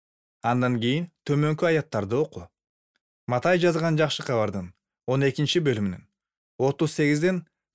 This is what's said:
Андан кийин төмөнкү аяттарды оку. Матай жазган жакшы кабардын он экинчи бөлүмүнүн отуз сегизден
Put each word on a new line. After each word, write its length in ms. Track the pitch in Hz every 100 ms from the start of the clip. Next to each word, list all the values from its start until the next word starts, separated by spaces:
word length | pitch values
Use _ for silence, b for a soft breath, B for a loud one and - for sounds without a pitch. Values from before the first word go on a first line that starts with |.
| _ _ _ _
Андан 380 | 117 123 123 120
кийин 300 | 117 147 175 _
төмөнкү 420 | - 143 151 151 170
аяттарды 500 | 160 - 110 101 123
оку. 320 | 156 - 87 _ _ _ _ _ _ _ -
Матай 320 | 123 170 180
жазган 400 | 175 160 165 156
жакшы 260 | 151 -
кабардын 480 | - 120 104 98 90 - _ _ -
он 160 | 135
экинчи 380 | 139 127 143 180
бөлүмүнүн 460 | 147 110 101 87 - _ _ _ _ -
отуз 360 | 135 - 156
сегизден 520 | - 147 147 175 185 - _ _